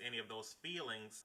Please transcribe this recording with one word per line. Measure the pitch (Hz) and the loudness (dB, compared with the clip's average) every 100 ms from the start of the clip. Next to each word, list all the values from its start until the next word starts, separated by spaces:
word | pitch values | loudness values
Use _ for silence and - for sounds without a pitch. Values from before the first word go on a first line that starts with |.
any | 120 117 | 2 2
of | 104 | 2
those | 110 107 - | 0 -2 -4
feelings. | 165 175 131 110 107 - | -2 0 2 0 -2 -8